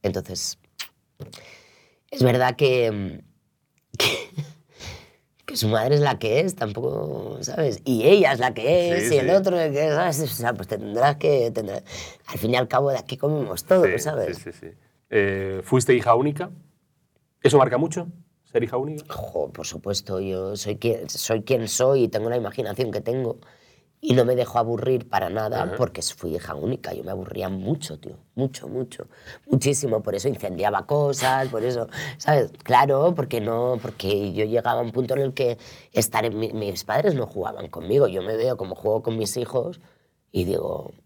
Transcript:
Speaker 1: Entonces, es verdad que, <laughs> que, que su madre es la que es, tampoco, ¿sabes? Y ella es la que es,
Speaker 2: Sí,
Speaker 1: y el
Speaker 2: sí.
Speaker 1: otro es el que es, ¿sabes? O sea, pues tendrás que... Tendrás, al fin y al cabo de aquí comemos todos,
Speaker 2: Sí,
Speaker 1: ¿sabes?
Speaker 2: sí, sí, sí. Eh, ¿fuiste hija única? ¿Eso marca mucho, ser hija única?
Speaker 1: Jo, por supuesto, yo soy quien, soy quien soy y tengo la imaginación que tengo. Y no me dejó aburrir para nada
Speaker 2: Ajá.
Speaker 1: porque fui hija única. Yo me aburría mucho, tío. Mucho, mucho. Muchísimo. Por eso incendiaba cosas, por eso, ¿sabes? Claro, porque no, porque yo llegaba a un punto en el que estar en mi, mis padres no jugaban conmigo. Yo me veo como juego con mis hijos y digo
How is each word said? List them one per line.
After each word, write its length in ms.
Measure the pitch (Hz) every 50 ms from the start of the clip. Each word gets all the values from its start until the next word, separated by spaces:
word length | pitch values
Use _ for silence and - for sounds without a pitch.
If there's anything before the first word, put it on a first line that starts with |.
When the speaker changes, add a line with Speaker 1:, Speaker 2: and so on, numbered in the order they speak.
| -
Speaker 1:
Entonces, 560 | 101 85 95 87 - 92 87 - - - _ _ _ _ _ - - _ _ _ _ _ _ - - - - - - - - _ _ _ _ _ _ _ _ _ _
es 120 | - 277 131
verdad 320 | 127 120 123 127 127 123
que, 720 | - 147 135 127 127 117 113 107 104 98 90 80 - - _ _ _ _ _ _ _
<laughs> 400 | _ _ _ _ _ _ - -
que, 80 | - - - 90 - - - 151 147 - - _ _ _ _ - - - - - - _ _ _ _ _ _ _ _
que 100 | - 285
su 100 | 240 113 107
madre 280 | 110 110 110 127 147
es 40 | 147
la 180 | 147 143 123 -
que 180 | - 110 110 139
es, 140 | 170 190 175
tampoco, 840 | - 120 107 101 - - - - - - - 69 - - - - 127 127
¿sabes? 400 | - - - 160 135 107 90 -
Y 200 | - 127 113 110
ella 280 | 147 196 208 185 135 139
es 40 | -
la 160 | 123 127 117
que 420 | - 113 135 165 180 175 175 170 -
es, 100 | - -
Speaker 2:
Sí, 80 | 160
Speaker 1:
y 20 | 139
el 120 | 131 -
Speaker 2:
sí. 40 | 180
Speaker 1:
otro 240 | 196 190 190 180 175
es 80 | 165
el 60 | 156 135
que 160 | 143 151 156
es, 60 | 147
¿sabes? 260 | 151 175 180 156 135
O 60 | 160 135
sea, 260 | 107 - 117 117 120
pues 140 | - 95 95
tendrás 480 | 110 104 107 104 104 113 127 143 143
que... 340 | 147 - 160 147 135 117 117
Tendrás, 320 | 107 113 107 95 101 - - - - - - - - _ _ -
al 100 | - 98
fin 140 | 98 113 123
y 40 |
al 120 | 123 127 117
cabo 220 | - 127 139 139
de 80 | 135 120
aquí 180 | - - 131
comemos 480 | 127 - 147 151 151 131 104 90 - -
todos, 240 | - 185 185 170 127
Speaker 2:
Sí, 80 | 90 -
Speaker 1:
¿sabes? 380 | 147 151 156 135 101 - 90 -
Speaker 2:
sí, 140 | - - -
sí, 60 | -
sí. 60 | - 80 - _ _ _ _ _ _ _
Eh, 500 | - 110 101 98 98 98 95 95 95 95 -
¿fuiste 280 | - - 131 117 - 127
hija 220 | 123 110 120 113
única? 360 | 120 135 147 147 147 180 190 - - - _ _ _ _ _ _ _ _ _ _ _ _ _ _ _ _
¿Eso 160 | 127 - 143
marca 180 | 131 123 120 123
mucho, 300 | 156 170 160 180 170 175 - - - _ _ _ _
ser 180 | _ _ 120 113
hija 120 | 107 120 123
única? 260 | 135 147 156 147 143 -
Speaker 1:
Jo, 420 | - - - - - 87 73 67 -
por 140 | - 80
supuesto, 520 | - - 78 - 98 101 95 - - 95 92
yo 360 | 98 95 95 92 95 95 104
soy 200 | 104 - 104 104
quien, 320 | 104 - 117 110 - 92 90
soy 320 | - - - - 113 110 101
quien 260 | - 135 120 113 101
soy 360 | - - 127 131 139 135 120
y 40 | 110
tengo 220 | - 107 107 117
la 60 | 120
imaginación 540 | 123 113 98 - - - 101 101 98 127 113
que 100 | 101 104 -
tengo. 360 | 113 120 131 127 113 113 - - - - _ _ _ _ _ _ _ _ _ -
Y 60 | 311 -
no 140 | 127 117
me 100 | 117 127
dejó 220 | 123 123 - - 120
aburrir 500 | 117 113 117 110 - 127 131 123 113 -
para 220 | - 98 95 85
nada 320 | 92 110 110 107 117 117 110
Speaker 2:
Ajá. 120 | - - 107
Speaker 1:
porque 240 | 123 - - - -
fui 320 | - - - - 85 78
hija 200 | 85 - - 76
única. 380 | 73 73 107 127 - - - 90
Yo 100 | - -
me 60 | -
aburría 380 | 95 98 95 - - 98 95 92
mucho, 500 | 95 95 95 98 147 143 - - 80 76
tío. 200 | - - - - _ _ _
Mucho, 340 | 117 131 131 131 - - 69
mucho. 380 | 104 127 127 - - - - - _ - - - - - _
Muchísimo. 560 | - - 131 - 139 139 135 - 127 110 113 101
Por 120 | 107 98
eso 140 | 98 95 139
incendiaba 560 | 123 - - 98 90 85 95 104 101 95 92
cosas, 640 | - 147 147 147 143 139 135 127 131 131 135 135 131
por 160 | 117 113 110
eso, 240 | 127 127 120 117 113 - - - 143 127 -
¿sabes? 340 | - - 151 143 117 - - - -
Claro, 500 | - 127 123 139 139 139 135 151 175 180
porque 240 | 165 135 - - 117
no, 380 | 104 113 113 113 120 123 127 113
porque 520 | 117 123 104 - - 98 104 101 101 101 87
yo 100 | 104 107
llegaba 360 | 107 110 117 - 120 117 120
a 20 | 120
un 100 | 117 107
punto 220 | 123 127 117 131
en 80 | 135 139
el 100 | 135 131
que 240 | 139 135 120 120 - - - - - - _ _
estar 340 | 117 110 - - 113 110
en 120 | 113 101 107
mi, 140 | 113 110 -
mis 320 | 110 107 101 92 85 -
padres 300 | - 107 135 156 208 165
no 120 | 135 117
jugaban 420 | - - 104 90 - - 98 95 78
conmigo. 380 | - 82 82 90 110 143 139
Yo 140 | 107 92 95
me 160 | 90 101 110
veo 220 | 110 113 127 123 110
como 160 | 98 92 92
juego 280 | - - 107 107 110 110
con 140 | 117 113
mis 220 | 113 110 101 - 123
hijos 420 | 120 - - 127 120 - 180 - _ _ _ _ _ _ _ _ _ _ -
y 120 | 95 90
digo 480 | 90 95 80 78 - 82 76 - - - _ _